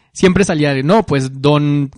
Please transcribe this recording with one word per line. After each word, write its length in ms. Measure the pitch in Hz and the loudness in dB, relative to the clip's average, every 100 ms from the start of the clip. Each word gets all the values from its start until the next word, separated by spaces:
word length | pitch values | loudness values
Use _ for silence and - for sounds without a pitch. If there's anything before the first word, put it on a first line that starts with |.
| _ | _
Siempre 320 | - 185 185 | -2 0 2
salía 300 | 196 160 147 | 0 0 0
de, 100 | 135 | -2
"No, 200 | 139 220 190 | 2 0 2
pues, 360 | 139 131 135 | -2 -4 -2
don", 480 | 143 147 147 143 135 | 0 2 2 -2 -4